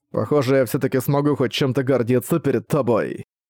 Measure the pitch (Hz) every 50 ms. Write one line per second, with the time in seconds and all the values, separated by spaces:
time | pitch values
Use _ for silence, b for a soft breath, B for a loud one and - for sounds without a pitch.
0 | _ _ - - 110 - 147 147 120 123 139 135 127 - - 135 135 131 - 131
1 | - - 143 143 147 147 139 - 131 113 - - 151 131 120 139 131 127 139 123
2 | 117 110 127 123 - - 175 160 - 139 127 110 - - - 147 120 120 113 95
3 | 73 60 - - - - _ _ _